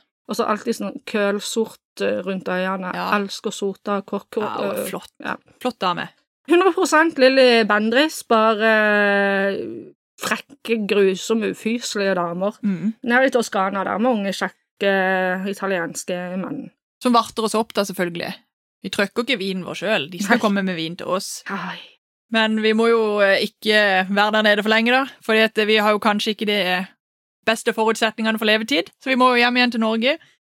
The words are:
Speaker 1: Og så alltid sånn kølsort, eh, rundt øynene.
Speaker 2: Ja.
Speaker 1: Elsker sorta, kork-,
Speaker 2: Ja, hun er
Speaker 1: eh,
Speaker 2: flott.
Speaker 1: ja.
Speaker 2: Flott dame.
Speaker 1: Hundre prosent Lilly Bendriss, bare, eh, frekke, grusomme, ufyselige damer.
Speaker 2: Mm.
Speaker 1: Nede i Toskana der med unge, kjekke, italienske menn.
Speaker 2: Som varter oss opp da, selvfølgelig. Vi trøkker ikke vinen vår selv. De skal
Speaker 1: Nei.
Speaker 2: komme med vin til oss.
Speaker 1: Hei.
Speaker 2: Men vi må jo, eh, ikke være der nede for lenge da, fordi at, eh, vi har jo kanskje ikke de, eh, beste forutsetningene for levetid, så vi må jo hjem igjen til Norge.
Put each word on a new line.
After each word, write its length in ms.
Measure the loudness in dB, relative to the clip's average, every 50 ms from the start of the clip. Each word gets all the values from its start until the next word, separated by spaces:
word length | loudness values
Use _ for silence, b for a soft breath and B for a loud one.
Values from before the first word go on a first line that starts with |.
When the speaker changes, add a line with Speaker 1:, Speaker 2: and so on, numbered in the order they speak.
| _ _ _ _ _ -10
Speaker 1:
Og 60 | -4
så 100 | -4 -2
alltid 300 | -2 -2 -4 -2 -6 -6
sånn 260 | -4 -6 -10 -10 -12 _
kølsort, 720 | -6 -2 -2 0 0 -2 -4 -6 -6 -4 -4 -4 -4 -6 _ _ _ _ -4
eh, 200 | -2 -2 -2 -2
rundt 240 | -4 -6 -6 -6 -4
øynene. 480 | -4 -4 -2 -2 -2 -4 -4 -6 -8 -6
Speaker 2:
Ja. 140 | -6 -2 -2 0
Speaker 1:
Elsker 320 | -2 -2 -4 -8 -8 -8 -8
sorta, 500 | -8 -4 -6 -6 -6 _ _ -4 -4 -4 -4
kork-, 340 | -6 -8 -8 -8 _ -6
Speaker 2:
Ja, 100 | -6 -4 -4
hun 160 | -6 -6 -6
er 160 | -4 -4 -6
Speaker 1:
eh, 40 | -6
Speaker 2:
flott. 240 | -6 -8 -12 -14 -16 _ _
Speaker 1:
ja. 160 | -10 -10 -10 -10 _ _ _ _
Speaker 2:
Flott 200 | -6 -6 -6 _
dame. 300 | -4 -2 -2 -4 -6 -10 _ _ _ _ _ _ _
Speaker 1:
Hundre 240 | 4 4 6 6 6 4
prosent 440 | 2 0 2 4 4 4 2 2
Lilly 460 | 4 4 6 6 6 6 6 6 6 4
Bendriss, 580 | 4 2 2 2 2 2 2 2 2 0 -6 -2
bare, 460 | 2 2 4 4 4 2 2 2 4 4 4 4 4 4 4 2 2 2 2 2 2 2 0 0 -2
eh, 80 | -2 -4 -6 -8 -10 -12 -16 -18 -20 _ _ _ _ -10
frekke, 640 | -4 -4 -4 -4 -4 _ -20 _ _ -4 -2 -2 0
grusomme, 640 | 0 2 4 4 2 2 -2 -2 -2 -2 -2 -2 -4 -6
ufyselige 580 | -4 -4 -4 -4 -4 -6 -6 -4 -2 -2 0 0
damer. 380 | 0 -2 -4 -4 -4 -4 -4 -4 _ -4
Speaker 2:
Mm. 300 | -4 -2 -2 -2 -4 -4 _ -4
Speaker 1:
Nede 220 | 0 2 2 2
i 40 | 4
Toskana 540 | 2 0 -2 0 -2 -2 -2 -2 -2 -4 -4
der 140 | -4 -2
med 140 | 0 0 0
unge, 180 | 0 0 -2 -4
kjekke, 1200 | -4 -4 -6 -8 -8 _ _ _ _ _ 0 0 2 2 2 2 2 0 0 0 -2 -4 -4 -6
italienske 880 | -6 -6 -4 -2 -2 -2 -4 -6 -8 -10 -8 -6 -6 -6 -6 -8 -6
menn. 320 | -8 -8 -8 -10 -12 -12 -16 _ _ _ _ _ _
Speaker 2:
Som 120 | 0 2 2
varter 300 | 2 2 0 -6 -4 -4
oss 120 | -2 0
opp 180 | -2 -2 _ -2
da, 80 | -2 -2
selvfølgelig. 500 | -2 -2 -4 -4 -4 -4 -6 -8 -10 -10 -14 _ _ _ _ _ _ _ _ -12
Vi 60 | -8
trøkker 340 | -4 -4 -4 -2 _ -6 -2
ikke 140 | -2 -2 -2
vinen 260 | -2 -6 -6 -6 -6
vår 100 | -8 -10
selv. 360 | -6 -4 -2 -2 -2 -2 -6
De 80 | -8 -8 0
skal 140 | 0 0
Speaker 1:
Nei. 40 | 2
Speaker 2:
komme 220 | 2 0 0 0 -2
med 120 | -2 -4
vin 200 | -4 -6 -8 -8
til 120 | -8 -6
oss. 360 | -4 -4 -4 -4 -8 -12 -12 -12
Speaker 1:
Hei. 320 | -10 -10 -8 -8 -10 -12 -12 -16 -20 _ _ _ _ _ _ _ _
Speaker 2:
Men 300 | 0 0 2 2 0 0
vi 120 | 2 2 2
må 140 | 4 4 4
jo, 300 | 4 2 2 0 2 2
eh, 220 | 4 4 4 2
ikke 640 | 0 -2 _ _ -2 2 2 4 4 4 4 2 0 0
være 220 | 2 2 2 2
der 100 | 2 2 4
nede 200 | 4 2 2 2
for 60 | 2
lenge 220 | 2 2 4 4
da, 140 | 2 2 0 -2 -8 _
fordi 180 | -2 0 2 4 2
at, 140 | 2 2
eh, 80 | 0 0
vi 100 | 2 2
har 140 | 4 4 2
jo 80 | 2 2
kanskje 360 | 2 0 0 0 -2 -4 -4
ikke 100 | -4 -2
de, 60 | -2 0
eh, 320 | 0 0 0 -2 -2 -4 -8 _ _ _ _ _ _ _ _ _ _ -2
beste 280 | -2 -2 0 -2 -4 -2
forutsetningene 640 | 0 0 0 2 0 0 -2 -2 -2 -2 -2 -2
for 80 | 0 2
levetid, 460 | 2 2 2 2 0 -2 -2 -2 -4 _ _
så 40 | -4 -2
vi 60 | 2
må 140 | 4 4 4 4
jo 60 | 4 2
hjem 120 | 2 2
igjen 140 | 2 0 0
til 80 | 0 0
Norge. 380 | 0 0 0 0 0 0 -2 b b b b b _